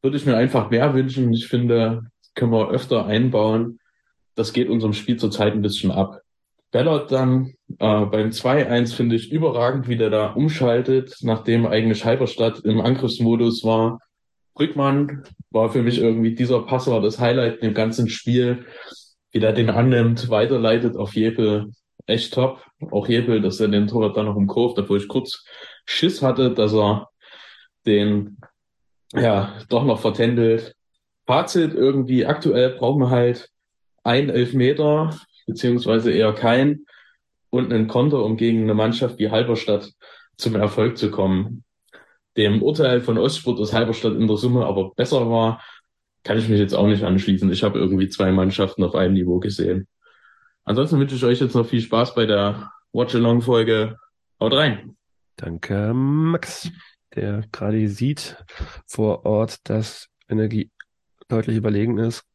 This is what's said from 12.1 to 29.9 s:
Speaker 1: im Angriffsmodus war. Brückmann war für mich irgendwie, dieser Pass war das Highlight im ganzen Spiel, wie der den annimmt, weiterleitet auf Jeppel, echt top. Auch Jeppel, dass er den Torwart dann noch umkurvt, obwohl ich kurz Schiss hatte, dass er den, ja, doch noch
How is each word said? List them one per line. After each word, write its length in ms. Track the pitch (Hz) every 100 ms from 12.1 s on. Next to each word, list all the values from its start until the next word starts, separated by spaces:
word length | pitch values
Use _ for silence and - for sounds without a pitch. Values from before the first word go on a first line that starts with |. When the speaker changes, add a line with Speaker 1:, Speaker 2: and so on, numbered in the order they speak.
| 135 123 - 113 -
Speaker 1:
im 180 | 107 110
Angriffsmodus 840 | 117 131 127 - 113 117 117 117 113
war. 340 | 113 113 117 _ _ _ _ _ -
Brückmann 680 | 151 147 139 139 143 143 - - -
war 180 | 113 113
für 120 | 131
mich 160 | 117 120
irgendwie, 340 | 117 113 113 117
dieser 260 | 123 123
Pass 260 | - 127 135
war 140 | 113
das 180 | 104 107
Highlight 400 | 120 - 120 -
im 140 | 110
ganzen 340 | 104 110 113 113
Spiel, 560 | - - 123 123 123 - - - - - _ _
wie 80 | 113
der 140 | 110
den 160 | 110 113
annimmt, 600 | 110 127 123 117 117 117
weiterleitet 680 | 107 117 131 113 117 120 -
auf 200 | 101 -
Jeppel, 560 | 113 113 110 104 104 - _ _ -
echt 260 | 113 -
top. 300 | - 131 - - _ -
Auch 160 | 104 101
Jeppel, 340 | 117 117 110
dass 180 | 98 -
er 80 | 107
den 200 | 104 104
Torwart 300 | 117 107 107
dann 80 | 107
noch 100 | 101
umkurvt, 420 | 98 - 120 110
obwohl 180 | 101 101
ich 80 | 101
kurz 360 | 127 - - - - - - -
Schiss 360 | - 170 185
hatte, 300 | 135 123 127
dass 220 | 117 107
er 360 | 107 104 101 - _ - - - - _ _ -
den, 520 | 104 104 104 104 - - _ _ _ _ _ _
ja, 400 | - 117 101 98 - -
doch 160 | 120
noch 140 | 139